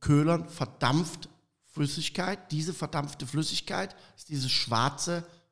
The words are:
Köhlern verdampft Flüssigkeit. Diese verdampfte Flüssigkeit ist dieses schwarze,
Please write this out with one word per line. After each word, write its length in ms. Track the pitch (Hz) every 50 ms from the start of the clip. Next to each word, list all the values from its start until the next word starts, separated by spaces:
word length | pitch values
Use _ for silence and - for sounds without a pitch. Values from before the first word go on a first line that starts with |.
Köhlern 480 | - - 147 143 151 160 170 165 165 -
verdampft 800 | - - 139 - - - - 120 135 156 175 160 - - - - - _ _ _ _ _ _
Flüssigkeit. 840 | _ - 151 147 143 147 170 151 - - - 180 185 202 196 - -
Diese 220 | 151 151 156 170 180
verdampfte 540 | - 165 147 - 147 143 139 - - 139
Flüssigkeit 680 | 127 - 147 156 - - - - - - 180 190 - - - - - -
ist 120 | - - -
dieses 200 | 151 143 131 131
schwarze, 760 | 120 - - - 117 113 120 143 143 - - - 170 170 170 - - - _ _